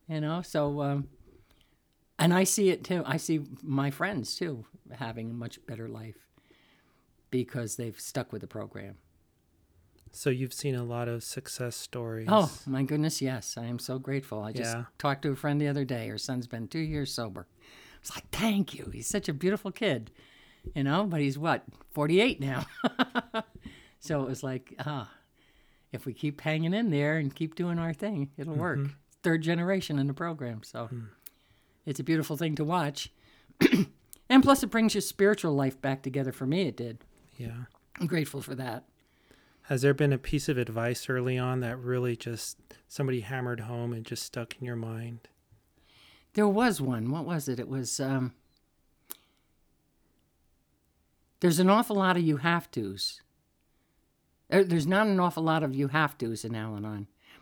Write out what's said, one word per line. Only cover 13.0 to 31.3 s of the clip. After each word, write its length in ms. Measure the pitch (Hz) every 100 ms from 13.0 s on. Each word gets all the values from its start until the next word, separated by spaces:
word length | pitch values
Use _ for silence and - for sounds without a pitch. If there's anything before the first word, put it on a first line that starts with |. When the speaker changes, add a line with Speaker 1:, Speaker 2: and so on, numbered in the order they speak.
| 156 -
Speaker 1:
yes. 340 | 135 127 - -
I 100 | 117
am 120 | 120
so 220 | - 131
grateful. 420 | 131 135 135 107
I 80 | 107
just 240 | 123 117 117
Speaker 2:
Yeah. 80 | 120 -
Speaker 1:
talked 240 | 143 135
to 80 | 147
a 60 | 135
friend 240 | 147 147
the 80 | 147
other 160 | 143
day. 240 | 131 123 110
Her 100 | 107
son's 300 | - 127 120
been 180 | 117 110
two 140 | 160
years 340 | 156 151 135
sober. 320 | - 113 95 90 _ - - - -
It's 120 | - -
like, 120 | -
"Thank 420 | - 226 202 -
you. 120 | - -
He's 140 | 113 120
such 220 | 208 -
a 40 |
beautiful 380 | 143 180 208 196
kid." 400 | - 214 127 110 - - - - _ -
You 80 | 147
know, 240 | 139 160 208
but 140 | 165
he's 180 | 143 135
what, 240 | 160 131 - - -
forty-eight 480 | - 143 180 247 -
now? 260 | 135 127 - -
<laughs> 640 | 247 - 262 240 - 226 - - - - - _
So 220 | - 151
it 60 | 127
was 140 | 131
like, 320 | 135 131 - -
ah, 300 | 143 143 110 - _ _ _ _ _ _ _
if 120 | 120
we 80 | 135
keep 280 | 117 151 143
hanging 320 | 156 156 165
in 160 | 196 233
there 260 | 143 147 160
and 160 | 139
keep 200 | - 160
doing 240 | - 175 170
our 160 | 165
thing, 360 | 156 202 190 139 -
it'll 180 | 151 151
work. 220 | 175 143
Speaker 2:
Mm-hmm. 120 | 139 - _ _
Speaker 1:
Third 180 | 170 165
generation 580 | 156 170 175 190 - 143
in 80 | 139
the 40 |
program, 500 | 139 170 160 123 110
so 240 | - 117 113
Speaker 2:
Hmm. 160 | 120 110 - -